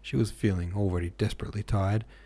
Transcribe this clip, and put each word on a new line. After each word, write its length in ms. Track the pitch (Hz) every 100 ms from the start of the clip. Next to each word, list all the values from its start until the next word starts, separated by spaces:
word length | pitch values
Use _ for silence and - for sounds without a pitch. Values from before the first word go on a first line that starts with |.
She 140 | - 135
was 160 | 107
feeling 420 | - 110 92 87
already 360 | 98 101 90 85 -
desperately 460 | 104 - - 107
tired, 420 | - 104 95 107 - -